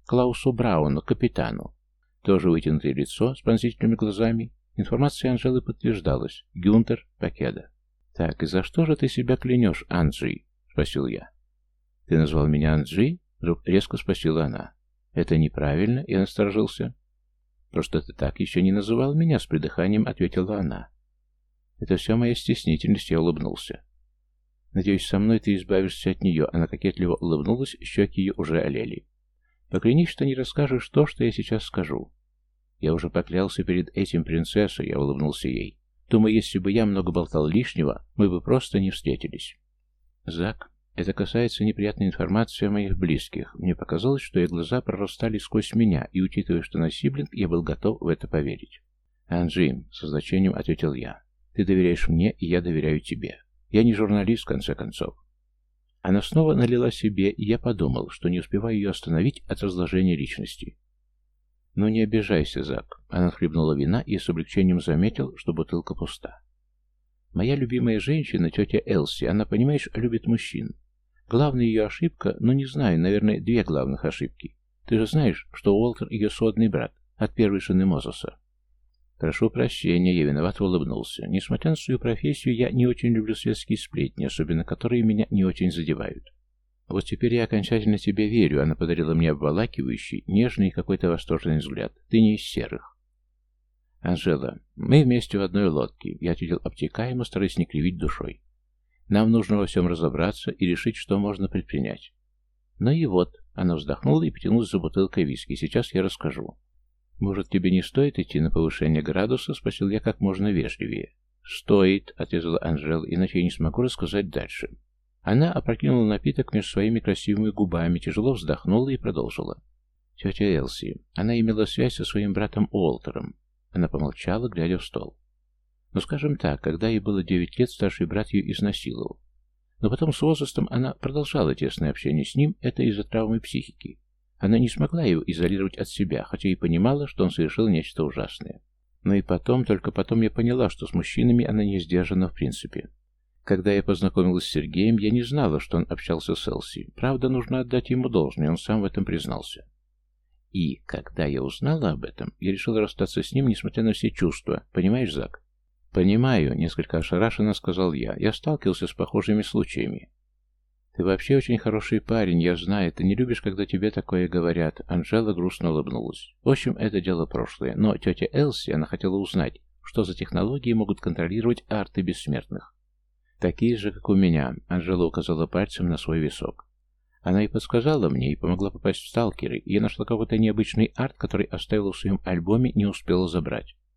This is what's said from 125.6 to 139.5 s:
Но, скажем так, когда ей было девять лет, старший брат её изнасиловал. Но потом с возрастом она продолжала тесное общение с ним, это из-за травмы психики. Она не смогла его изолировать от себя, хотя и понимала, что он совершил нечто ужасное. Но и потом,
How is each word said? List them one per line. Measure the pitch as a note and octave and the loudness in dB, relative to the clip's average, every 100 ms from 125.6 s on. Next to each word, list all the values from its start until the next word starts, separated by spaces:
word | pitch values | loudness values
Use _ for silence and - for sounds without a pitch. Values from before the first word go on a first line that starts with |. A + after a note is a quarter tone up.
| _ _ _ | _ _ _
Но, | G2+ | -6
скажем | - D3 D3 C#3+ | -4 -4 -2 -2
так, | E2 C#2+ | -2 -2
когда | D#2 E2 A2+ | -4 -2 0
ей | A2+ | 0
было | G2 G2 | 0 -2
девять | E2 F2+ E2+ - | 2 0 0 0
лет, | B2 | -2
старший | - G2+ - E2+ | 0 -4 -2 -2
брат | G2 G#2+ | -2 0
её | G2+ - | -2 -2
изнасиловал. | G2+ G#2 G2 C2 A1+ G1+ - _ _ _ _ _ _ | -2 -2 -2 -8 -8 -8 -10 _ _ _ _ _ _
Но | G#2 | -2
потом | B2+ D#3+ | 0 0
с | - | 2
возрастом | D3+ D#3 C#3+ - - | 2 2 -2 -4 -2
она | B2 C3 | -2 -2
продолжала | - C3+ C#3+ C#3+ D3 D#2+ | -4 -4 -4 -2 0 0
тесное | C2 C2+ - D2+ | 0 -2 -2 -2
общение | - - D2 | -2 0 0
с | C#2 | 0
ним, | C3+ D3+ - | 2 2 2
это | B2 - | -4 0
из-за | B2 G2+ | 0 0
травмы | G#2 A2+ A2 A2+ | -2 -2 0 -2
психики. | - - - - - - _ _ _ _ | -2 -8 -8 -14 -18 -18 _ _ _ _
Она | G2 A#2 | 4 4
не | A#2+ | 4
смогла | - D3 E3+ | 0 -2 0
его | C3+ D#2+ - | 2 2 0
изолировать | E2 F2 F#2+ F#2+ - | 0 0 0 -2 -4
от | - | -8
себя, | - F#2+ C2+ | -4 -2 -2
хотя | - - G2 | -6 -4 -2
и | F2+ | 0
понимала, | E2+ E2 A2+ C#3+ C#3+ | 2 4 4 2 -2
что | - | 0
он | F2+ | 0
совершил | - D#2 - A2 | 2 0 2 2
нечто | E2 - - | 2 0 -4
ужасное. | D2+ C2 - - - - _ _ _ _ | -4 -4 -8 -10 -16 -16 _ _ _ _
Но | F#2+ | 0
и | G2 | 0
потом, | - F2+ - | 0 -2 2